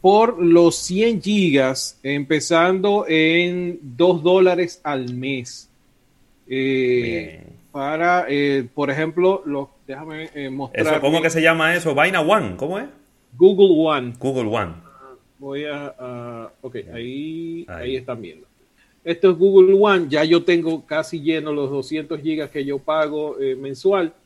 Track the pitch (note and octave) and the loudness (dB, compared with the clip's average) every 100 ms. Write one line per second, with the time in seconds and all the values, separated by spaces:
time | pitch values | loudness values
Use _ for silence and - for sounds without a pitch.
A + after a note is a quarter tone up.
0 | F#3+ G#3 A3+ G3 F3 E3+ E3+ - - F#3 | 6 6 4 2 4 6 6 2 -4 0
1 | A3+ A3 F#3+ G#3 F3+ C#3 C3 C3 - - | 0 0 0 2 2 2 2 -2 -8 -10
2 | C3+ C#3+ C#3 D#3 C#3+ E3 F3 F#3+ G3+ G#3 | -6 -6 -2 -2 2 2 2 2 0 0
3 | - D#3+ D#3+ E3+ F3 F3+ F3 E3+ C#3+ A#2+ | 0 2 2 2 0 -2 -6 -8 -14 0
4 | F3 E3+ D#3+ F#3+ F#3 F3 E3+ - D3 C#3 | 2 2 2 4 4 2 -4 -6 -6 -6
5 | B2 B2 C3 C3+ A#2+ - - _ _ _ | -6 -8 -6 -8 -10 -18 -20 _ _ _
6 | _ _ _ _ _ C3 C3+ C3 B2+ B2 | _ _ _ _ _ -4 -2 0 0 0
7 | A#2 A2 - E2 E2+ - _ C#3+ C#3 D#3 | 0 -6 -8 -16 -20 -20 _ -8 -6 -2
8 | E3+ F3+ B2 C#3+ C#3+ C3+ A#2+ - C#3 C3+ | 2 2 0 0 0 0 -4 -4 -4 -2
9 | D#3+ D#3+ F#3 F#3+ D#3+ C#3+ C#3 _ - C3+ | -4 2 2 0 -4 -8 -8 _ -16 -14
10 | D#3 D#3 D#3+ D3 C#3 C3+ C3+ B2 D#3 D3+ | -14 -14 -14 -12 -10 -8 -8 -4 -2 0
11 | C#3 D#3+ E3 E3 D#3+ E3 D#3+ F3 E3 C#3 | 0 0 0 0 0 2 0 0 0 0
12 | E3+ F#3+ D#3 G#3+ A#2 F2+ C#3+ F#3+ C#4+ _ | 2 2 2 0 0 -6 -8 -8 -10 _
13 | _ _ _ A#2+ F#3 G3 G3 D#3 D#3+ D3 | _ _ _ 4 4 6 6 6 2 0
14 | B2 B2 B2+ C3 A2 A2 F#2 E2 - - | -4 -6 -4 -2 -2 -2 -4 -8 -20 -20
15 | C3+ B2+ _ _ C#3 C#3 D3 C#3+ C#3+ - | -20 -20 _ _ -12 -10 -8 -10 -12 -14
16 | B2+ B2 A#2+ A#2 A2+ _ C3 A#2+ F#2+ A#2 | -14 -12 -14 -14 -16 _ -14 -14 -12 -12
17 | A#2+ C3+ D#3 E3 E3 E3 - F2 B2 C3 | -12 -10 -10 -10 -10 -12 -14 -10 -8 -8
18 | B2+ A#2 F#2 D#2 _ _ _ _ _ _ | -8 -12 -12 -18 _ _ _ _ _ _
19 | E3 E3+ F#3 E3 G3 G3 F#3 G3 G#3 F#3+ | -6 2 2 4 6 8 8 6 6 4
20 | D#3 D3+ D#3 E3+ E3+ F3 E3 D#3+ - D3+ | 2 0 4 2 4 0 0 -6 -4 -6
21 | D#3 E3+ D3 D#3+ D3+ D3 C#3 C#3 C3 D#3 | -6 -6 -4 -4 -4 -4 -4 -6 -6 -8
22 | D3+ D#3+ D3+ D#3 D3 D3 C#3 C#3 - D#3 | -8 -8 -4 -4 -6 -6 -6 -6 -2 0
23 | D3+ D3+ D3+ C3+ C3+ C3 C#3 B2+ F#3+ G3 | 0 -2 -6 -4 -4 -4 -8 -2 0 2
24 | E3 - | 0 -6